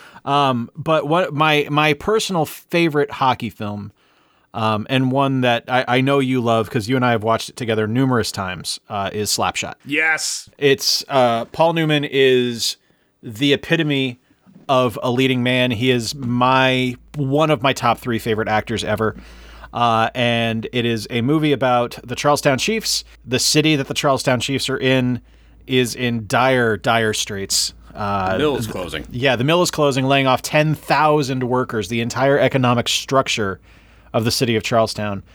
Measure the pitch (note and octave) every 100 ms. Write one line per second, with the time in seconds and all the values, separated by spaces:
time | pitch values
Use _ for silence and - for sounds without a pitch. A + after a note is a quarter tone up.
0 | - - - C#3+ C#3 B2 A#2 - D3 D#3
1 | C#3+ E3 F#3 D3 D#3 D3+ - D3 D3+ D3
2 | - A3 G#3+ F#3 D3 - - F3 E3+ D3
3 | C#3+ - C3+ A#2 A2+ - G#2 G#2 G#2 _
4 | _ _ _ _ _ - A2 G#2+ G#2+ C3
5 | C3 C3 C#3 C3 B2 A#2 - B2+ B2+ B2
6 | C3 C#3 C3 B2+ A#2 A2+ G#2+ B2 G2+ C3
7 | B2 A#2 A2 A2+ - - A#2 A2 G#2+ A#2
8 | C3+ B2 G2+ - F#2+ F#2 - - - G#2
9 | G2 G#2 G#2 - F#2 - - - B2+ C#3+
10 | D#3+ D#3 - - - - C#3+ C3+ - -
11 | - C#3 B2 A#2 A#2 - E3 E3 D#3 D3+
12 | D3 C3+ C3+ B2+ B2 A#2 - - _ _
13 | _ _ B2+ G#2+ C#3+ C3+ - E3 D3+ C#3
14 | C3 B2 _ _ _ - - C3 B2+ G2+
15 | B2+ B2 C3 B2+ B2 B2+ B2+ A2 B2+ B2
16 | A2 D3 A#2+ B2 B2+ C3 C3 B2+ B2+ B2
17 | - D3 C3+ C#3+ D#3 C#3+ C3+ B2+ A#2+ A2+
18 | B2+ A2+ A#2 G#2+ G#2+ G#2+ - G#2+ F2 G#2
19 | G#2+ - - - - - - A2+ A#2+ A2+
20 | A2+ B2+ A#2+ A#2 A2+ A2+ A2 B2 A#2 A2+
21 | G2+ B2 A#2+ D#3 D3+ C3+ C3 B2 A#2+ -
22 | A#2 B2 D3 D3 D3+ C3 - A3 - -
23 | - - A#2 B2 - D3+ D3+ D3+ C3+ A#2+
24 | D3 C3 - B2 - C3 - C3+ C3 C3
25 | B2+ B2 - - - - - C3 A#2+ -
26 | B2 A#2 G2+ A#2+ C3 B2+ A#2 G#2 B2+ A#2
27 | A2 G#2 - G2+ F#2+ - - - - -
28 | G2+ G2+ F#2+ F#2+ D3 B2+ A2 G2 F2 D2+
29 | - B2 C3+ A#2+ C3+ F3 F3 - D3 C3+
30 | C3 C#3 C3+ B2 - D#3 D#3 D3+ - C#3+
31 | D3+ D3+ C3 C3 B2 B2+ B2+ A#2 G2 A#2
32 | A#2 B2 C#3 C#3 C3 C3+ B2 A#2+ A2+ -
33 | - C3+ C3 - G2+ F#2 - - - -
34 | - A#2+ A2+ - B2+ A2 - A#2 A2 -
35 | G#2 G2 -